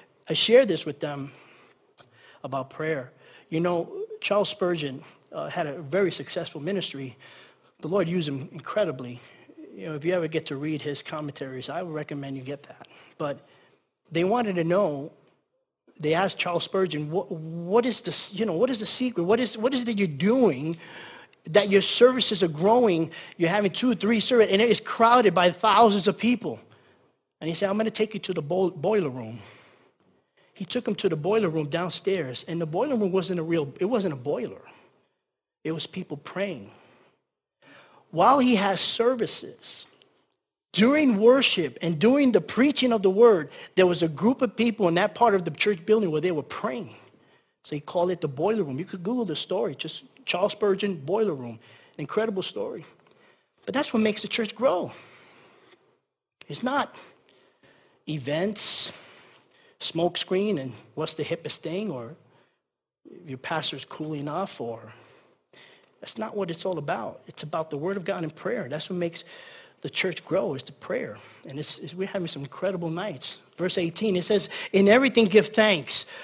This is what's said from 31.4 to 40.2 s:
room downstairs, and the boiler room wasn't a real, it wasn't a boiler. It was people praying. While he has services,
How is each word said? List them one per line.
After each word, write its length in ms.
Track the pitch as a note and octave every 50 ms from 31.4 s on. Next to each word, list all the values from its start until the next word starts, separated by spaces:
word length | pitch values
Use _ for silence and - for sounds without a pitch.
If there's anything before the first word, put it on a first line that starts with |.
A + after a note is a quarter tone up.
| G#3 E3
room 200 | D#3 D#3 D3 C#3
downstairs, 760 | D3+ E3 F3+ E3 - - - G3+ G3 F#3 D3 B2+ B2 - -
and 140 | - E3 E3+
the 60 | E3
boiler 280 | D3+ D#3 F#3+ B3+ D4+ C4+
room 160 | A3 G#3 F#3
wasn't 300 | F3 F#3+ E3+ E3+ F3+ F3
a 20 |
real, 300 | D#3+ E3 E3+ E3 C#3+ C3+ - -
it 60 | F3+
wasn't 260 | G#3 C4 G#3+ F#3 F3
a 60 | C#3+ B2
boiler. 420 | A#2+ C#3+ D#3+ B3 A#3 - F#2+ - - - - - _ _ _ _ _ _ _ _ _ _ _ _ _ _ _ _ -
It 80 | D#3
was 140 | E3 D#3+ -
people 320 | - - F3+ F3+ - D3 C#3+
praying. 520 | - - - F3+ G3+ G3+ D#3+ A#2+ G2+ - - - _ _ _ _ _ _ _ _ _ _ _ _ _ _ _ _ _ - - - - _ _ _ _ _
While 280 | - D3+ F#3 A#3+ C4+ C#4+
he 180 | B3 B3 A#3
has 220 | F#3 G3+ G3 F#3+ -
services, 1080 | - - - - A#3 B3 C4 A#3 - - - - - F#3+ F#3 - - - - - - - _ _ _ _ _ _